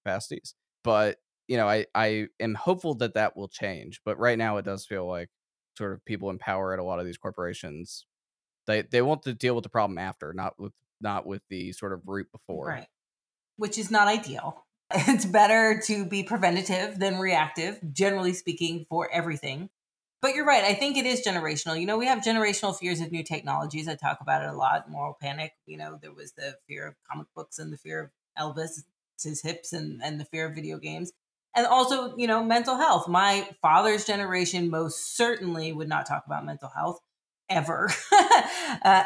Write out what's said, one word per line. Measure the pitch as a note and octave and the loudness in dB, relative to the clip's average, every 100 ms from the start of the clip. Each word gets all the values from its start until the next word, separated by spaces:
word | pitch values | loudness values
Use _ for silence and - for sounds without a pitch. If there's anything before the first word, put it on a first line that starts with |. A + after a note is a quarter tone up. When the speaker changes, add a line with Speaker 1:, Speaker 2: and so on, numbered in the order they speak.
Speaker 1:
capacities. | G#2 F#2+ - - - - _ _ | -6 -6 -6 -12 -14 -20 _ _
But, | A#2 G#2+ G#2+ - _ _ - | 2 2 2 -2 _ _ -4
you | B2 | 0
know, | G#2 | 2
I, | G#2+ - - | 2 0 0
I | A2 G#2+ G#2+ - | 0 0 -4 -6
am | A2+ G#2 | -6 -2
hopeful | - F3+ E3+ B2+ | -2 -2 -2 -2
that | A#2 | -2
that | G#2+ G#2+ - | 0 -2 -2
will | G2 | -12
change. | - G2+ F2+ B1+ - | -8 -8 -8 -12 -10
But | - E2+ | -8 0
right | A#2+ A2+ | 0 2
now | A2+ G#2 | 0 -2
it | G2 | -4
does | F#2+ - | -8 -8
feel | G2 F2+ | -8 -6
like | F2 F2 _ _ _ _ - | -8 -10 _ _ _ _ -10
sort | G2+ | -8
of | F#2+ | -8
people | - G#2+ G2 | -8 -8 -6
in | F#2 | -6
power | - F#2+ F#2+ | -4 -2 -2
at | F#2 | -4
a | |
lot | F2+ F2 | -4 -4
of | F2+ | -6
these | F2 | -8
corporations, | G2 F2+ F2 F2 F2 D2+ E2 - - _ _ _ _ _ - | -10 -6 -6 -8 -10 -12 -14 -16 -18 _ _ _ _ _ -2
they, | G#2+ | -2
they | - A#2+ | 2 2
want | C3 D3+ | 4 2
to | C3+ A#2 | -2 -2
deal | B2+ | 0
with | A#2+ | 0
the | - | -2
problem | A#2 G#2 F2 | 0 0 -2
after, | F#2+ - D2+ | -8 -8 -10
not | F2+ F#2+ - | -8 -8 -8
with, | G2+ - _ _ | -14 -16 _ _
not | G#2+ G2+ - | -6 -6 -6
with | G2 - | -10 -10
the | F#2+ F#2 | -10 -10
sort | F2+ G2+ | -8 -8
of | F#2 F#2 | -8 -8
root | G2 - | -8 -8
before. | - - F2+ C#3 | -14 -12 -8 -8
Speaker 2:
Right. | C#3 - _ _ _ _ _ _ - | -10 -12 _ _ _ _ _ _ -8
Which | G#3 G#3+ | -6 -4
is | G#3 | 0
not | G#3+ G3+ | 4 6
ideal. | A3 A3 C#3 D3 - _ | 4 -2 -8 -8 -12 _
<laughs> | _ _ | _ _
It's | F#3 C#3+ B3+ F#3+ | 2 4 4 6
better | G#3 G3 A3 A3 G#3+ - | 8 8 8 6 4 0
to | G#3 F#3 | -2 -2
be | G3 | -4
preventative | F#3+ A3+ F3+ F3 F#3 F#3 G#3 G3+ | -2 2 2 2 0 -2 -2 -2
than | G3 F#3 | 0 0
reactive, | F#3+ E3+ D#3 E3+ E3+ G#3 E3 | 2 2 2 0 -4 -6 -8
generally | C#3 G3 G3 F3+ | 0 2 2 0
speaking, | F3+ - D3+ E3 E3+ D#3+ | 0 -4 -4 -2 -4 -4
for | E3 E3 | -4 -2
everything. | E3+ E3+ D3 C#3+ C3+ F#3+ _ _ _ _ _ | -2 -2 -4 -6 -8 -10 _ _ _ _ _
But | C4+ | 0
you're | C#4 D4 | 2 4
right. | C4+ | 6
I | G3 G3+ | 6 2
think | C#4+ C4+ | 0 0
it | B3+ | 0
is | B3 G#3+ | 0 0
generational. | F3+ D#3 D3+ - D#3+ | -2 -2 -2 -4 -4
You | F3 | -2
know, | A3 | 0
we | B3 | 2
have | B3 | 0
generational | B3 A3+ G#3 G3+ G3+ | 2 2 2 0 -2
fears | F#3 F3+ E3 | -2 -2 -2
of | D#3+ | -4
new | E3 | -6
technologies. | D#3+ D#3 D3 C#3+ D3+ D3+ D#3+ | -6 -6 -4 -4 -4 -6 -6
I | D3 | -4
talk | C#3+ D3 | -4 -4
about | C#3+ C#3+ | -2 -2
it | D3 | -2
a | |
lot. | C#3+ C#3 D#3 D3+ | -2 0 0 -2
Moral | D3+ D3 D3 | -8 -8 -8
panic. | C#3 D3 D#3 - - | -8 -8 -10 -12 -20
You | D#3 | -14
know, | D3+ D#3 | -14 -14
there | D#3 | -20
was | D3 - | -20 -20
the | - C#3 C#3 _ | -14 -14 -14 _
fear | D3 D3+ | -12 -12
of | C#3+ _ | -16 _
comic | D3 D3+ D#3+ | -14 -14 -16
books | D#3 - | -16 -14
and | D#3 | -14
the | D3 | -14
fear | D#3 D#3 | -10 -10
of | D3+ _ _ - | -10 _ _ -8
Elvis, | D#3 D3 D#3+ - - _ _ - | -8 -6 -8 -10 -18 _ _ -12
his | D#3 D3+ | -8 -8
hips, | D#3+ E3+ - | -8 -8 -8
and, | E3 D3+ D3+ | -8 -8 -8
and | D3+ D3+ | -8 -6
the | D3 | -8
fear | D#3+ D#3+ | -6 -6
of | D3+ | -6
video | D#3 D#3 | -10 -10
games. | D#3 D#3 F3 - _ _ _ | -10 -8 -10 -12 _ _ _
And | - A#3+ | 0 4
also, | B3+ B3 C4+ B3 - | 4 4 0 -2 -2
you | A#3+ | 2
know, | A3+ | 2
mental | A3+ A#3 A#3 B3+ | 4 2 2 2
health. | D#4 F#3 E3+ | 4 4 4
My | F3 G3 G3 F#3+ - | 4 4 4 -2 0
father's | D#3+ E3 G#3+ G#3+ G#3 | 6 6 6 2 0
generation | G3+ G3 F#3 F3 F3+ E3+ | -2 0 0 0 0 0
most | D#3+ D#3+ - - - | 0 -2 -4 -4 0
certainly | A#3 A#3 F#3 E3 D#3+ | 2 0 -4 -4 -6
would | D#3 D#3 | -6 -2
not | D3+ - | -2 -2
talk | D3 C#3+ | -6 -6
about | D3 D3 | -8 -8
mental | D3 C3+ | -10 -10
health | - E3+ E3+ _ _ _ _ - | -4 -4 -4 _ _ _ _ -2
ever. | F#3 D3 E3 B3 - - | 0 0 0 0 0 6
<laughs> | G4+ G4 - - - E4 A#3 | 8 10 8 6 -2 -4 2
Uh, | F#3+ F#3+ | 8 8